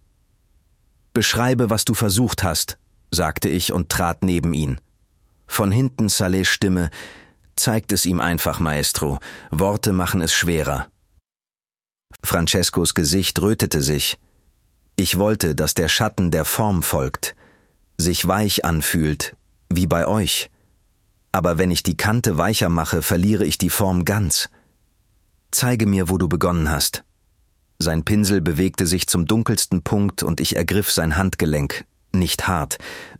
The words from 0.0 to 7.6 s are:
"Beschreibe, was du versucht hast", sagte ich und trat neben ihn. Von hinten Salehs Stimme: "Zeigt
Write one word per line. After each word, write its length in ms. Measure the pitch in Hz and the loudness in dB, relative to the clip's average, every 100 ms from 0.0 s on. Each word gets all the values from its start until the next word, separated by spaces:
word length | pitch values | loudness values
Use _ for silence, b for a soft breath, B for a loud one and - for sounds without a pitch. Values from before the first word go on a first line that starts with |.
| _ _ _ _ _ _ _ _ _ _ _ | _ _ _ _ _ _ _ _ _ _ _
"Beschreibe, 560 | 120 104 117 123 123 117 | -2 0 2 2 2 2
was 160 | 107 | 0
du 100 | - | 0
versucht 500 | 110 107 95 120 - | 0 2 2 0 0
hast", 340 | 95 80 - - _ _ - | -2 -2 -4 -10 _ _ -8
sagte 380 | 85 80 - 95 | -2 -2 -2 -2
ich 240 | 87 - | -2 -2
und 160 | 90 85 | -2 -2
trat 340 | - 87 82 | 0 0 0
neben 320 | 92 87 85 | 0 0 0
ihn. 260 | 78 73 62 _ _ _ _ _ _ - | 0 -2 -4 _ _ _ _ _ _ -8
Von 240 | - 101 | -2 2
hinten 360 | 110 135 - 107 | 2 0 0 -2
Salehs 400 | - 95 92 92 | 0 0 2 0
Stimme: 420 | - 101 92 78 B B B B B B | 0 2 2 0 B B B B B B
"Zeigt 340 | - | -4